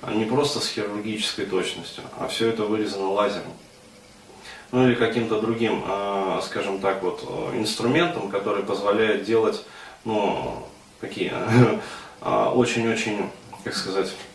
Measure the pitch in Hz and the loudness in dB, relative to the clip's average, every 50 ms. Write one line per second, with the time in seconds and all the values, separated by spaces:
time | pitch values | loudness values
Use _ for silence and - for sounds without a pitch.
0 | - - 107 110 110 107 120 143 147 139 - 113 - - - 113 104 104 101 104 | -6 0 0 0 2 4 4 4 4 2 2 -2 -2 -2 -2 -2 -4 -2 -4 -4
1 | 104 110 107 110 - - - - 98 - 95 92 90 92 - 87 85 - - - | -4 -4 -4 -2 -2 -4 -2 -4 -4 0 0 0 0 0 -4 -8 -10 -12 -12 -14
2 | - - - - 120 110 - - 113 113 110 110 107 104 107 107 107 95 98 98 | -14 -14 -8 -8 -6 -6 -2 2 2 2 2 2 0 0 2 0 0 -2 -2 -2
3 | 95 95 98 104 104 101 - 87 80 85 85 - - - - - - - - - | -2 0 2 2 2 2 0 -2 -8 -10 -14 -16 -20 -20 -20 -20 -20 -20 -20 -20
4 | - - - - - - - - - - - - - - - 127 127 127 120 - | -20 -20 -20 -20 -20 -20 -20 -20 -18 -18 -18 -18 -14 -2 2 6 6 6 6 4
5 | 117 110 - 120 113 110 110 107 107 113 113 113 113 107 95 - 95 - 98 101 | 2 2 2 0 0 0 0 0 2 0 0 2 2 0 0 0 -2 -4 -4 -2
6 | 101 101 101 98 95 95 92 92 - - - 107 98 98 98 95 98 98 95 92 | -2 -2 -2 -2 0 0 -2 -2 -4 -4 -4 -4 -4 -2 -4 0 0 0 0 0
7 | 90 90 85 - - - - - - - - 123 107 - - - 110 120 135 160 | -2 -4 -4 -4 -8 -8 -6 -6 -6 -4 -2 -2 -2 -2 -2 0 2 4 4 4
8 | 175 165 - - 98 101 101 98 98 110 98 101 98 98 98 95 101 104 104 113 | 4 2 0 -4 -6 -4 -4 -2 -2 0 -2 -2 -2 -2 -2 0 2 2 4 4
9 | 110 107 101 95 - 104 113 113 110 104 101 - - - - - - - - - | 4 2 2 0 0 2 4 4 4 4 0 -2 -8 -14 -18 -18 -18 -18 -20 -12
10 | - 113 110 107 101 92 85 85 - - - - - - - - - - - - | -6 -2 0 0 2 0 0 -2 -4 -6 -8 -8 -12 -14 -18 -20 -20 -20 -16 -12
11 | - - - - 92 - - - - 110 113 117 123 110 - - - - - - | -12 -10 -4 -4 -4 -4 -2 -4 0 4 8 8 8 8 6 0 -4 -8 -12 -14
12 | - - - - - - - - - - - 123 120 117 - 117 113 117 110 110 | -14 -16 -18 -8 -4 0 2 2 2 4 4 4 4 4 2 0 0 0 0 0
13 | - 113 107 104 95 101 - - - - - - - - 92 - - 92 92 98 | 0 -2 -2 -2 -4 -6 -6 -12 -18 -18 -18 -12 -10 -6 -6 -4 -4 -2 -2 -2
14 | 95 - - - - - - | -2 -2 -4 -10 -14 -18 -18